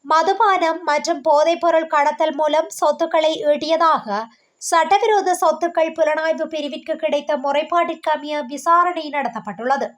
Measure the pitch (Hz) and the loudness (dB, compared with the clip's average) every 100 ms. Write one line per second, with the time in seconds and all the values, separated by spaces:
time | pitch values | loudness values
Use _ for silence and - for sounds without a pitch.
0 | 277 311 370 381 427 370 330 330 320 294 | 2 2 2 2 2 2 0 -2 -2 -2
1 | 294 311 311 294 311 339 339 320 320 311 | -2 -2 2 4 4 2 2 2 2 0
2 | 285 302 311 285 302 302 320 - 320 294 | 0 0 -2 0 0 0 -2 -2 0 0
3 | 330 330 311 320 294 294 302 320 330 285 | 0 2 0 0 0 0 0 2 2 2
4 | 220 202 226 _ _ _ - 330 320 392 | -2 -6 -6 _ _ _ -2 0 4 2
5 | 440 415 370 359 339 311 339 339 320 320 | 4 2 2 2 0 0 -2 0 -2 0
6 | 311 311 320 320 311 320 294 311 320 311 | 0 0 -2 -2 -4 -6 -6 -8 -8 -4
7 | 311 294 294 294 277 285 311 349 339 330 | -2 -2 -2 -4 0 -2 0 0 0 -4
8 | - 302 294 294 247 285 339 339 349 349 | -2 -2 -2 -6 -6 -6 2 4 2 -2
9 | 302 285 247 226 196 196 240 269 233 | -6 -4 -4 -6 -10 -8 -2 -2 -2